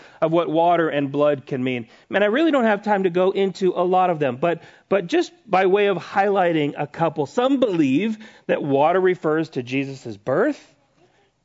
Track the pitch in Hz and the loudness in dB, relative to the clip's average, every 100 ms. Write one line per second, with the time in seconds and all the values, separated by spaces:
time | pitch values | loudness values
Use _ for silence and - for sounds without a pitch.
0 | - - 160 170 160 156 170 170 160 143 | -20 -4 0 0 0 2 2 2 2 0
1 | 139 143 147 143 - 135 127 123 117 - | -2 0 0 0 -4 -6 -4 -4 -8 -18
2 | - 190 208 247 330 285 226 208 214 202 | -6 -2 0 2 2 2 2 0 0 0
3 | 190 170 185 190 196 175 185 180 180 185 | 0 0 0 0 -2 0 -2 0 0 2
4 | 185 160 143 123 170 165 - - - 196 | 2 0 -2 -2 -2 -4 -8 -16 -4 -2
5 | 175 339 339 - - 185 190 202 202 180 | 0 -2 -2 -6 -2 0 2 4 2 0
6 | - 208 202 196 175 165 147 - 156 - | -4 0 0 2 2 2 -2 -4 -8 -2
7 | 165 151 139 - 254 277 240 170 139 135 | -2 -2 -4 -2 0 2 0 2 2 2
8 | 220 220 - - - - 147 135 151 185 | 0 -6 -12 -12 -4 -2 0 2 2 2
9 | 185 180 160 156 156 139 120 135 139 135 | 2 0 -2 -2 -2 -6 -6 -4 -6 -8
10 | 120 101 127 143 277 277 - _ _ _ | -14 -12 -4 0 0 -4 -12 _ _ _
11 | _ _ _ _ | _ _ _ _